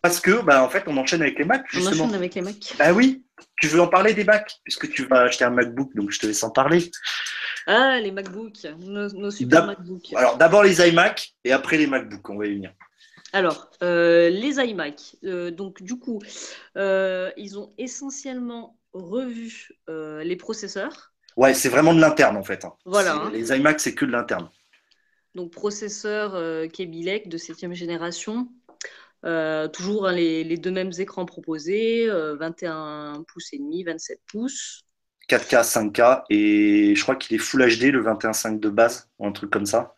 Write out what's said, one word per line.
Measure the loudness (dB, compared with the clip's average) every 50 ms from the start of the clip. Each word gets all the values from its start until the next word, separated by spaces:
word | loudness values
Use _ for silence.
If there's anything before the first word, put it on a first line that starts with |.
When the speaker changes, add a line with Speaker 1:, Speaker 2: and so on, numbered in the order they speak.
Speaker 1:
Parce | 2 0 0 2
que, | 2 2 2 2
bah, | 4 4 6 6 6
en | 4
fait, | 0 -4 -4
on | -2 -2
enchaîne | -2 0 0 0 0
avec | 0 -2 0
les | -2 0
Macs, | 0 0 -2 -2 -6 -6
Speaker 2:
On |
Speaker 1:
justement. | -2 -2 0 0 0 0
Speaker 2:
enchaîne | -2 -2
avec | -2 -4 -6 -6
les | -8
Macs. | -8 -8 -10 -12 -14 -16 0 2
Speaker 1:
Bah | 4 6 6
oui, | 6 6 4 4 0 _ _ _ -20 -20 _ _ -2
tu | -2
veux | 2 4 4
en | 4
parler | 6 4 4 4 4 2
des | 2 4
Macs, | 4 4 4 2 -4 -16 _ _
puisque | -10 -8 -8 -8 -8
tu | -6 -8 -2
vas | 2 4 6
acheter | 6 4 4 2 0
un | 2
MacBook, | 2 2 0 0 0 -6 -6 -4 -4
donc | -6 -4 -4
je | -4 -4
te | -2
laisse | -2 -2 -2
en | -4 -2
parler. | 0 2 2 4 4 2 2 0 -10 -12 -10 -8 -8 -8 -8 -8 -10 -10 -10 -8 -10 -8 -2
Speaker 2:
Ah, | 0 2 4 4 4 2 0
les | -2 -4
MacBooks, | -6 -8 -10 -10 -12 -14 -14 -14 -16 -16 -16 -16 -16 -14
nos, | -14 -12 -8 -8 -8 -8
nos | -8 -8 -8 -8
super | -6 -6 0 4 4 4
Speaker 1:
D'ab-, | 4 2 -6
Speaker 2:
MacBooks. | -10 -12 -14 -14 -14 _ -8 0
Speaker 1:
alors, | 2 2 2 6
d'abord | 6 6 8 8 8 8
les | 8 6 6
iMac, | 6 6 6 6 4 2 0 -4 -12 -12 _ _ _
et | 2
après | 2 2 2 0 2
les | 2 2
MacBooks, | 2 0 -2 -4 -6 -16 -16 _ -12
on | -8 -6
va | -6
y | -4 -6
venir. | -6 -8 -12 _ _ -20 _ _ _ _ _ _ -20 _ -6 -2
Speaker 2:
Alors, | 0 0 0 -2 -4 -10 _ _ _
euh, | -2 0 2 4 4 6 6 6 6 6
les | 4 2 -2 -2 -2
iMac, | -2 -2 -2 -2 -6 -6 -8 -8 -14 -20 -20 _ _ -10
euh, | -8 -8 -6 -8 -8
donc | -8 -10 -12 -12 -12 -16
du | -12 -12 -12
coup, | -10 -8 -10 -10 -10 -10 -14 -18 -16 -16 -16 -18 -20 -20 _ _
euh, | -4 -2 0 0 0 0 0 -2 -4 -6 -8 -8
ils | -12 -16 -14 -14
ont | -14 -16 -16 _
essentiellement | -12 -12 -10 -10 -12 -12 -12 -14 -12 -12 -12 -10 -10 -10 -10 -10 -12 -16 -18 _ _ _ _
revu, | _ -16 -12 -6 -6 -6 -6 -6 -10 -12 -14 -14 -16 -18 -20 -20 -20 _ _
euh, | -14 -12 -12 -12 -12 -12 -10 -6
les | -6 -8
processeurs. | -8 -8 -12 -10 -10 -10 -12 -8 -8 -8 -8 -10 -16 -20 _ _ _ _ _ _
Speaker 1:
Ouais, | 4 4 4 4
c'est | 4 0 2
vraiment | 2 4 6 6 8
de | 8
l'interne, | 6 6 6 6 4 4 4
en | 0 -6
fait, | -6 -8 -8 -8
hein. | -18 -18 _ _
Speaker 2:
Voilà, | -2 0 2 2 2
Speaker 1:
C'est, | 0 -2
Speaker 2:
hein. | -4 -6
Speaker 1:
les | -6 -6 -2 0 0
iMac, | 2 4 2 2 2
c'est | -2 -4 -2
que | -2 -2
de | 0
l'interne. | 0 -2 -2 -2 -4 -6 -6 -10 _ _ _ _ _ _ _ _ _ _ _ _ _ _ _ _ _
Speaker 2:
Donc, | -14 -14 -12
processeur, | _ -6 -6 -6 -6 -6 -10 -12 -12 -10 -8 -6 -4 -4 -4 -6 -6
euh, | -6 -6 -6 -6 -6 -6
Kaby | -8 -8 -10 -10 -10 -8 -8 -6
Lake | -4 -6 -6 -6 -10
de | -12
septième | -12 -12 -14 -14 -12 -10 -10 -10
génération. | -8 -8 -8 -6 -6 -6 -8 -8 -10 -10 -8 -6 -6 -6 -8 -10 _ _ _ -20 _ -18 -18 -18 -20 -20 _ _ _ -8
Euh, | -4 -4 -2 -2 -2 -4 -4 -6 -6
toujours, | -8 -8 -6 -4 -4 -2 -2
hein, | -2
les, | 0 0 0 0 0 -2 -4
les | -4 -6
deux | -4 -4 -4
mêmes | -4 -4 -4 -6 -6
écrans | -8 -8 -8 -6 -10 -10
proposés, | -10 _ -16 -10 -8 -8 -8 -4 -4 -2 0 0 0 0 0 0 0
euh, | 0 -2 -4 -4 -6
vingt | -6 -8 -10 -8 _ -8
et |
un | -8 -8 -8 -10 -10 -12 -12 -12 -12 -12 -14 -16 _
pouces | _ -18 -16 -14 -12
et | -12
demi, | -10 -8 -8 -8 -6
vingt-sept | -6 -8 -10 -10 -14 -16 _ _
pouces. | _ -10 -8 -8 -6 -8 -8 -12 -12 -14 -18 _ _ _ _ _ _ _ _ _ -2
Speaker 1:
Quatre | 0 0 0
K, | 4 4 4 4
cinq | 4 0 -2 -2 -2 2
K, | 4 6 6 6 4 2 2
et | 2 4 4 4 4 6 6 6 6 6 6 6 4
je | 2
crois | 2 0 -2
qu'il | -2 -2 -4 -4
est | -4
Full | -2 0 2 4
H | 6 6 4 4
D, | 2 2
le | 2 2
vingt | 2 0 -2 0 -2
et |
un | -4 -2
cinq | -2 -4 -4 -4 -2
de | -2
base, | -2 4 4 4 4 2 -4 -14 _ _ _
ou | -8
un | -8
truc | -6 -6 -6 -4
comme | -2 -2 -2
ça. | 0 0 -2 -2 -2 _